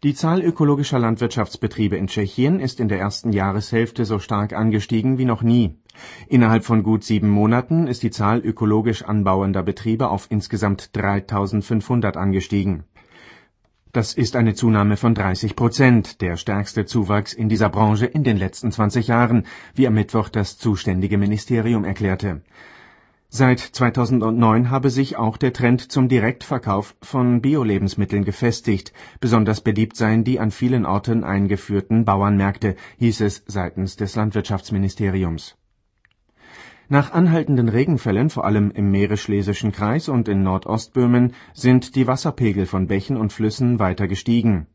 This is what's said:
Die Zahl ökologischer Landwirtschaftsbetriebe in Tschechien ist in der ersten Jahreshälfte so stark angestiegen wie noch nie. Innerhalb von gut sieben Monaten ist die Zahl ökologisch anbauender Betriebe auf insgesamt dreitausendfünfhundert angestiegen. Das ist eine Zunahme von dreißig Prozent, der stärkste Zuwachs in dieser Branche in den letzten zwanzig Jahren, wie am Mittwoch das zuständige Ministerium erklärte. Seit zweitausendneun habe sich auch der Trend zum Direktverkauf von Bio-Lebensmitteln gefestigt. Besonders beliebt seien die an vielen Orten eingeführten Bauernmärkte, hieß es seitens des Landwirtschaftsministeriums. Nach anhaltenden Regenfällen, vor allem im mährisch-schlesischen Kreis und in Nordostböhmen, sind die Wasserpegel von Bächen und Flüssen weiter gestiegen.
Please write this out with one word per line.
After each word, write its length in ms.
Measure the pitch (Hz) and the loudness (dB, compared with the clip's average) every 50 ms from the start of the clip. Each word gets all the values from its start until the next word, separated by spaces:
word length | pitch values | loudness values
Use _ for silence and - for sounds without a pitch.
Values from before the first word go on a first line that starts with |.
| - | 0
Die 100 | 143 139 | -2 -2
Zahl 280 | - - 160 165 190 170 | 0 0 0 0 2 2
ökologischer 560 | 175 170 - 160 143 147 139 143 - 143 127 | 0 0 2 2 2 2 2 0 -2 0 0
Landwirtschaftsbetriebe 960 | 120 113 113 107 120 117 - 123 107 - - - - 107 - - 110 101 98 | 0 0 0 0 -2 -4 -2 -4 -4 -4 -6 -6 -6 -6 -2 0 0 0 0
in 100 | 80 98 | -2 -4
Tschechien 520 | 95 - 107 101 95 - - 127 143 180 190 | -4 -2 -4 -4 -4 -2 0 0 2 2 0
ist 200 | 135 131 - - | -2 -6 -4 -4
in 80 | 120 | -2
der 120 | 104 101 92 | -2 -2 -2
ersten 340 | 95 104 101 - - 117 104 | -4 -4 -6 -6 -4 -2 -2
Jahreshälfte 720 | 101 95 98 95 107 104 - - 113 113 110 - - 117 | 0 0 0 -2 -4 -4 -2 -2 -2 -2 -2 -2 -6 -4
so 140 | 101 110 101 | -2 -2 -6
stark 340 | - - 113 101 104 101 - | -4 -4 -4 -4 -4 -4 -4
angestiegen 640 | 92 110 110 107 107 98 - 117 113 107 131 135 | -2 0 0 0 0 -2 0 -2 0 0 0 0
wie 80 | 127 131 | 0 0
noch 160 | 123 113 107 | -2 -2 0
nie. 360 | 113 117 117 123 117 87 - _ _ _ _ - - - - - - | 2 2 4 4 2 0 -2 _ _ _ _ -20 -20 -20 -20 -20 -6
Innerhalb 380 | - - 127 120 110 110 113 104 | 2 4 4 6 6 4 2 2
von 180 | - 117 110 95 | 2 0 2 2
gut 220 | 107 110 107 104 | 2 0 0 0
sieben 240 | - 110 104 - 104 | 0 0 2 2 2
Monaten 580 | 101 101 104 107 117 123 123 - 160 165 170 | 4 4 4 4 2 0 0 0 0 0 0
ist 160 | 135 123 123 - | 0 -2 -4 -4
die 80 | 110 | -6
Zahl 300 | - - 110 101 110 117 | -2 -2 0 0 0 0
ökologisch 640 | - 113 107 - 117 107 107 110 110 117 110 - - | 0 -2 -4 0 0 2 2 2 2 0 -2 -4 -4
anbauender 600 | - 107 107 101 98 92 95 98 98 95 95 87 | -2 -2 0 2 2 2 2 2 0 0 0 -2
Betriebe 460 | 98 95 - - 113 110 113 135 95 | -4 -6 -4 -2 -2 -2 0 0 -2
auf 180 | 87 98 - _ | -2 -4 -4 _
insgesamt 680 | 113 107 101 - - 98 107 101 98 - - - _ | -4 -4 -4 -4 -4 -2 0 0 -2 -2 -6 -10 _
dreitausendfünfhundert 1200 | 104 98 98 101 101 98 - 113 101 101 98 107 104 98 - 117 110 101 - 123 120 110 101 87 | -4 -2 0 -2 -2 -4 -4 -4 -2 -2 -2 -2 -4 -2 -2 -4 -4 -2 -2 -2 0 0 -2 -4
angestiegen. 680 | 80 92 98 95 95 90 - 107 101 95 101 92 78 80 _ _ - _ _ _ - - - - - _ _ _ _ _ _ _ _ _ _ - | -2 -2 0 0 -2 -2 -2 -2 -2 0 -2 -4 -4 -8 _ _ -20 _ _ _ -20 -20 -20 -20 -20 _ _ _ _ _ _ _ _ _ _ -4
Das 200 | 123 110 - - | -4 -4 -2 -2
ist 220 | - 123 104 - | -2 -2 0 0
eine 180 | 123 113 113 101 | 2 2 2 2
Zunahme 440 | - - 113 110 104 101 104 104 | 2 2 2 4 4 4 2 2
von 180 | 98 - 117 113 | 2 2 0 2
dreißig 400 | 104 98 95 92 92 - 104 98 | 2 0 -2 -2 -2 -4 -4 -2
Prozent, 640 | - 120 117 110 - 139 127 123 113 98 - - _ | 0 0 0 2 4 4 6 6 4 2 0 -6 _
der 140 | 101 90 87 | -4 -4 -4
stärkste 500 | 85 - - 104 101 104 - - 113 101 | -6 -6 -4 -4 -4 -4 -4 -4 -4 -4
Zuwachs 480 | - - 120 104 90 104 104 101 - - | -2 -2 -2 0 2 0 0 0 -4 -8
in 140 | - 113 | -4 -2
dieser 220 | 107 110 101 110 101 | 0 2 2 2 0
Branche 360 | 85 101 110 107 107 104 120 | 2 2 2 2 4 2 0
in 200 | 123 - 151 143 | -2 -2 -2 0
den 100 | 123 110 | 0 0
letzten 380 | 95 95 92 - - - 120 - | 0 -2 -4 -6 -4 -6 -6 -2
zwanzig 340 | - 107 104 - 120 113 | 0 -2 0 0 0 0
Jahren, 380 | - 117 117 123 110 120 117 95 - - - - - _ | 2 2 2 4 4 4 2 2 0 -14 -20 -20 -12 _
wie 140 | - 135 | 0 2
am 60 | 123 107 | 4 4
Mittwoch 340 | 107 101 - - 113 101 | 2 0 0 0 -2 -2
das 300 | - - 110 98 - - | -2 -2 -4 -4 -4 -6
zuständige 600 | _ - 113 104 90 - 104 92 92 92 95 104 | _ -2 -2 -2 -2 -2 -2 -2 0 0 0 0
Ministerium 680 | 101 101 101 104 104 - - 127 113 107 117 120 110 98 | 0 0 0 -2 -4 -2 -2 -2 0 2 0 0 0 0
erklärte. 560 | 90 95 - 104 98 92 92 - 101 87 76 - _ _ - - - - - - - _ _ _ _ _ _ _ _ | -4 -4 -2 -2 -2 -2 -2 -4 -6 -6 -8 -12 _ _ -20 -20 -20 -20 -20 -20 -20 _ _ _ _ _ _ _ _
Seit 300 | - 113 135 127 127 123 | -2 2 2 2 2 2
zweitausendneun 1080 | - - - - 127 120 120 131 120 107 131 123 107 110 113 117 120 113 107 113 123 120 | -2 -12 -4 -2 -2 0 0 0 0 0 0 0 0 0 2 2 4 4 4 4 2 0
habe 200 | 131 135 127 139 | -2 0 0 0
sich 280 | 120 131 139 135 - | 0 0 -2 -2 -2
auch 180 | - 113 110 110 | -4 -4 -4 -2
der 160 | - - 127 | 0 -2 -2
Trend 400 | 123 - 123 120 123 120 - - | -2 0 0 2 2 0 -2 -4
zum 160 | - 139 127 | 0 0 2
Direktverkauf 880 | 120 131 123 104 117 123 - - - 143 123 - 113 98 98 104 - - _ | 2 2 2 2 0 -2 -4 -8 -6 -6 -4 -2 -2 -2 -2 -4 -6 -14 _
von 400 | - - - 131 123 123 123 120 | -18 -6 -4 0 0 2 2 2
Bio-Lebensmitteln 840 | 117 135 151 151 127 107 101 95 98 95 - - 101 92 104 101 98 | 2 0 0 2 0 0 0 0 0 -2 -2 -2 -4 -2 0 -2 -2
gefestigt. 680 | 101 98 - 123 120 113 - - 120 104 92 - - _ - - - - - | -2 -4 -2 -2 -2 -2 -2 -2 -2 -2 -2 -4 -12 _ -20 -20 -20 -12 -6
Besonders 420 | - 120 113 117 110 104 107 107 | -2 2 2 2 2 2 0 -2
beliebt 360 | - 117 104 104 110 110 - | -2 -2 0 0 -2 -2 -2
seien 260 | - 117 107 110 113 110 | -2 0 2 2 2 2
die 160 | 123 131 - | 0 0 0
an 120 | 110 107 | -2 -4
vielen 340 | 98 - 123 123 131 123 101 | -2 -2 -2 0 0 0 0
Orten 380 | 71 92 101 - 123 113 113 - | 0 -2 -2 0 0 -2 -2 -2
eingeführten 840 | - 98 98 101 98 101 95 - - 101 98 95 - 110 113 113 | -2 -2 0 0 0 0 -4 -4 -2 -2 -2 0 2 0 2 2
Bauernmärkte, 680 | 104 98 98 101 101 104 98 98 98 98 - - 104 92 - - - - | 2 2 2 2 2 2 2 2 0 -2 -2 -2 -4 -4 -4 -10 -20 -6
hieß 240 | _ 120 117 107 - | _ 0 0 0 2
es 220 | 110 101 98 - _ | -2 -2 -2 -6 _
seitens 500 | - 98 101 90 87 - 92 95 92 - | -8 -6 -6 -6 -6 -6 -6 -6 -6 -6
des 180 | - 104 95 - | -6 -8 -6 -2
Landwirtschaftsministeriums. 1400 | 113 107 110 101 151 - - 107 92 - - 113 95 98 95 - - 107 98 92 95 92 85 82 78 - - _ _ _ _ _ _ _ _ _ _ _ _ _ _ _ _ _ _ _ - - - - - - _ _ | -2 -2 -2 -2 -4 -4 -2 -4 -6 -4 -4 -2 -2 -2 -2 -2 -2 -2 -2 0 0 -2 -2 -4 -8 -10 -14 _ _ _ _ _ _ _ _ _ _ _ _ _ _ _ _ _ _ _ -20 -20 -20 -20 -20 -20 _ _
Nach 240 | _ 139 143 139 - | _ 2 2 2 2
anhaltenden 560 | - 170 180 175 160 165 156 - 143 127 120 | 2 4 4 4 4 2 2 2 2 2 2
Regenfällen, 600 | 113 104 117 139 185 160 123 - 117 - 104 127 156 | 2 2 2 2 2 0 0 0 0 2 2 2 0
vor 160 | - 131 - | 0 -2 -2
allem 240 | 98 107 107 104 104 | 0 2 2 2 0
im 220 | - - 101 101 | 0 0 0 2
mährisch-schlesischen 800 | 98 98 101 101 107 104 - - 104 101 98 98 101 - - 107 | 4 2 2 2 0 -4 -2 -2 -2 -2 0 -2 -4 -2 -2 -4
Kreis 360 | 95 - 104 104 117 165 - | -2 -2 -2 0 0 -2 -2
und 220 | - 139 120 110 107 | 0 -2 0 0 0
in 140 | 101 98 98 | 0 0 2
Nordostböhmen, 920 | 95 92 95 - - 107 113 - - _ 131 123 120 120 123 123 123 123 - - - - | 0 0 -2 -2 -4 -4 -4 -4 -4 _ 0 2 4 4 4 2 2 0 -8 -20 -20 -14
sind 420 | - - 127 127 127 123 - - | -2 2 4 4 4 2 0 -2
die 100 | 135 131 | 0 0
Wasserpegel 600 | 120 127 131 - 165 131 - 123 110 98 101 92 | 0 0 -2 -2 -4 -2 0 0 0 0 0 -2
von 200 | 82 - 95 92 | -2 -2 -2 -2
Bächen 300 | 85 101 98 101 - 139 | 0 -2 -4 -2 -2 -4
und 160 | 117 110 104 - | -2 -2 -4 -2
Flüssen 460 | - 110 107 107 - 131 120 123 110 | -2 -2 -2 0 0 0 0 2 2
weiter 280 | 104 90 90 - 101 | 0 0 0 -2 -2
gestiegen. 600 | 90 98 92 - - 117 120 110 117 104 87 78 _ _ | -4 -4 -4 -2 0 0 2 4 2 2 0 -2 _ _